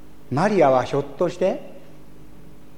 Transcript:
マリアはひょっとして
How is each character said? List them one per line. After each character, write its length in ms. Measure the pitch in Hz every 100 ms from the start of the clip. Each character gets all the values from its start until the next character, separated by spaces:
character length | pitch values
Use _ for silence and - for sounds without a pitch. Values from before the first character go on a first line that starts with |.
| - - -
マ 160 | 127 196
リ 160 | 202
ア 60 | 143
は 120 | 131
ひ 140 | 123 143
ょ 60 |
っ 20 | 143 -
と 120 | 175
し 80 | -
て 340 | 185 247 - - - - - - - - - - -